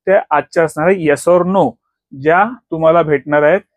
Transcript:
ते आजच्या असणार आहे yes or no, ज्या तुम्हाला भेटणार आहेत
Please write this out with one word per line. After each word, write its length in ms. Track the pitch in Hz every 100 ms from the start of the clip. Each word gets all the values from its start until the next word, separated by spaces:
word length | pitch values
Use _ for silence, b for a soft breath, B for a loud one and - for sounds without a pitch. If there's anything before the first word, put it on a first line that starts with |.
| -
ते 100 | 190 -
आजच्या 340 | 147 - 175
असणार 240 | 160 156 165
आहे 180 | 196 156
yes 240 | 143 -
or 160 | 175 175
no, 240 | 190 143 - _ _ _ 135
ज्या 240 | 147 175 214 254 -
तुम्हाला 300 | 160 160 170
भेटणार 420 | 156 143 147 151
आहेत 180 | 147 190 _